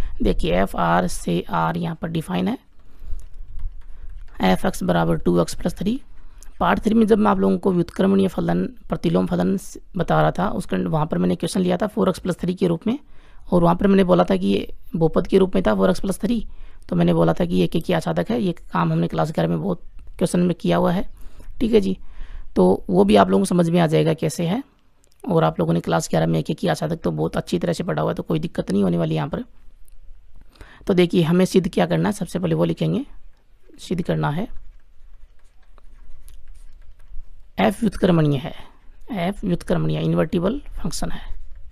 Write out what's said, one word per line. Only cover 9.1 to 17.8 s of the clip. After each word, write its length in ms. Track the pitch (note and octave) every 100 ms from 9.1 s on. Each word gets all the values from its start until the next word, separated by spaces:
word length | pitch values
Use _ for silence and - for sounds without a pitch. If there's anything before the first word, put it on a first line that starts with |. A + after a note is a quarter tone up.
| E3+ F#3
फलन 300 | F3 F3+ G3
स-, 220 | - - - -
बता 240 | E3+ D#3+
रहा 100 | D#3
था, 160 | - -
उस 160 | - -
कं-, 200 | F#3+ F3+
वहाँ 200 | D#3+ D#3
पर 120 | F3
मैंने 180 | F3+ F3+
क्वेश्चन 240 | E3+ -
लिया 160 | F3+ F3+
था 100 | -
फ़ोर 200 | - F#3+
एक्स 100 | F3+
प्लस 180 | F#3+ E3+
थ्री 180 | F3
के 120 | F3+ F3+
रूप 200 | E3+ -
में 120 | C4 - - - - -
और 160 | -
वहाँ 120 | E3+ F3
पर 100 | G3+
मैंने 180 | G3
बोला 200 | F3+ F3+
था 120 | F3 F#3+
कि 100 | G3
ये 260 | G3+ - - -
बहुपद 320 | E3+ D#3+ D#3+ F3+
के 120 | G3
रूप 160 | F#3
में 80 | F#3+
था 120 | F#3+
फ़ोर 160 | G#3 F#3+
एक्स 100 | F#3
प्लस 180 | G3 F#3
थ्री, 260 | G#3+ A#3+ - - - - -
तो 80 | F3
मैंने 180 | E3+
बोला 180 | E3 E3
था 120 | E3
कि 180 | F3 F#3
एक 140 | E3+
एक 80 | -